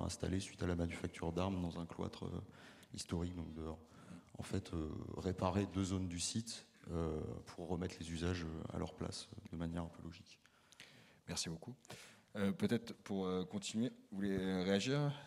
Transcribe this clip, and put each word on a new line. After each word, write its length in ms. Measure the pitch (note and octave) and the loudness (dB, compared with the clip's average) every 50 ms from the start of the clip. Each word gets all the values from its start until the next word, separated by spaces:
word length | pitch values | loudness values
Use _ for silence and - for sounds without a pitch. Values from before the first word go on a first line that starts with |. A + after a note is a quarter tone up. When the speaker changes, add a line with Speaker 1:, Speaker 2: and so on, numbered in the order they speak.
| E2+ | 2
Speaker 1:
installés 360 | F2 F2 - - E2+ F2+ F#2+ | 0 0 0 0 2 2 2
suite 220 | G2 - - - F2 | 0 -2 -4 -2 2
à 40 | |
la 80 | F2+ F2 | 2 4
manufacture 580 | E2+ E2+ E2+ E2 - - F2 - - - E2+ E2 | 4 4 2 2 0 -2 -4 -2 0 -2 0 2
d'armes 280 | F2 F#2 G2 G2 F#2 | 2 2 2 2 2
dans 180 | F2+ E2+ E2 E2+ | 0 0 -2 -2
un 80 | E2+ | -4
cloître, 380 | E2 - - F2+ F#2 - - - | -4 -2 -2 -2 -2 -2 -4 -6
euh, 160 | F2+ F2 F2 F#2+ - - - - - - - - - - | -4 -4 -4 -6 -8 -14 -18 -18 -18 -18 -20 -16 -12 -8
historique, 420 | G#2 - - F#2+ E2+ E2+ F2 F2 | -8 -4 0 0 2 2 0 0
donc 160 | F2 E2 D#2+ D#2 | -4 -6 -6 -6
de, 80 | D#2+ D#2+ D#2+ D#2 D#2 - - - - - - - F2 - - - - | -6 -4 -6 -6 -6 -10 -18 -20 -20 -16 -14 -14 -16 -16 -16 -10 -10
en 40 | - | -6
fait, 320 | - - F#2+ - - - | -2 -2 -2 -2 0 -2
euh, 140 | E2 D#2 D#2 D#2 - - - - | -2 -2 -2 -2 -4 -6 -6 -6
réparer 500 | - E2+ F#2 F2+ - F#2+ F#2 F2 G2+ G2+ F#2+ E2+ | -2 0 0 0 4 2 4 4 4 2 4 2
deux 120 | F#2+ F#2+ | 0 2
zones 240 | F2+ F#2+ F#2 F#2 F#2 | 2 2 2 0 0
du 100 | E2+ F2 | 0 0
site, 480 | - - - A2+ A2+ - - - - - - - - - | -2 0 0 0 -2 -2 -6 -8 -10 -14 -20 -16 -8 -2
euh, 300 | E2+ E2 E2 D#2+ D#2 D2+ C#2+ - - - - | 0 2 2 2 2 0 -2 -2 -4 -6 -8
pour 220 | - - - F2 D#2+ | -10 -10 -8 -2 -2
remettre 260 | F#2 E2 F2+ F2+ - - | 0 0 0 -2 -2 -4
les 100 | E2+ D#2+ | -6 -4
usages, 320 | E2+ D#2+ E2 F2 F2+ F2+ E2+ | -2 0 2 2 2 2 0
euh, 340 | D#2+ D#2+ D#2+ D#2+ - - | -2 -4 -4 -4 -4 -2
à 20 | E2+ | -2
leur 140 | E2 D#2+ - | -2 -2 -2
place, 360 | - E2+ E2+ - - - - - | -4 -4 -4 -4 -6 -8 -10 -12
euh, 200 | - - - - | -12 -10 -8 -4
de 40 | |
manière 280 | E2 E2+ E2 D#2+ E2+ E2+ | -2 -2 0 0 -2 -2
un 60 | E2 - | -4 -6
peu 60 | - E2+ | -8 -10
logique. 380 | E2+ E2+ - - - - - _ - - - - - - - - - - - - - - - _ - | -10 -10 -12 -16 -18 -20 -20 _ -20 -20 -20 -20 -20 -20 -20 -20 -20 -18 -20 -20 -20 -20 -18 _ -4
Speaker 2:
Merci 200 | F2 - - F2 | -2 -2 -2 -2
beaucoup. 260 | E2 E2 - - B2+ - - - - - - - - - - - - | -4 -4 -6 -10 -10 -12 -12 -14 -14 -14 -14 -16 -18 -20 -20 -8 0
Euh, 180 | G#2+ G2+ G2 F#2+ | 4 4 4 6
peut-être 400 | - G#2 G2+ A#2 A2+ A#2 - G#2 - | 4 4 4 6 4 2 -2 -8 -10
pour, 260 | - - G2+ F#2+ F#2+ | -6 -2 0 2 2
euh, 220 | F#2 F#2 F#2 F2+ | 4 4 2 2
continuer, 440 | F2+ - G2+ - - - A2 A#2 B2+ A#2 - - - | 0 -2 -4 -4 0 2 2 2 2 0 -6 -12 -8
vous 60 | G2+ F#2+ | -2 0
voulez, 180 | G2+ G2+ F#2+ | 2 4 4
euh, 260 | F#2+ F#2 F#2+ F#2 F#2 F2+ | 4 4 4 4 4 6
réagir, 480 | F#2+ G2 G2+ G2 B2+ C3+ C#3+ D3 C#3+ C#3 - - | 6 6 6 6 4 4 4 4 4 2 0 -6